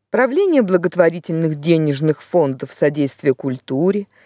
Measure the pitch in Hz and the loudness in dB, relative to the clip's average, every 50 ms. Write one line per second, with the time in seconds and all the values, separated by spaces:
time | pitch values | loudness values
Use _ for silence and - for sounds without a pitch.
0 | _ _ - 226 254 320 277 370 403 381 320 269 220 180 185 180 170 175 - 180 | _ _ 0 0 0 2 2 0 2 2 4 2 2 2 2 0 0 0 2 2
1 | 170 165 165 175 - - 165 160 165 156 151 143 143 170 165 160 156 147 139 135 | 2 2 2 -2 -6 -6 -4 -2 -2 -2 -4 -2 0 0 2 2 2 0 -2 0
2 | 156 156 147 - - - - 175 151 135 131 - 151 - - - - 147 147 151 | 0 -2 -2 -2 -4 -2 0 0 0 0 -2 -6 -10 -12 -4 -2 0 0 0 0
3 | 143 135 - - - 143 131 - - 135 127 - _ - 131 135 170 190 202 208 | -2 -4 -4 -4 -2 -2 -2 -2 -4 -8 -8 -8 _ -6 -4 -2 0 0 0 -2
4 | 202 - _ _ _ | -4 -8 _ _ _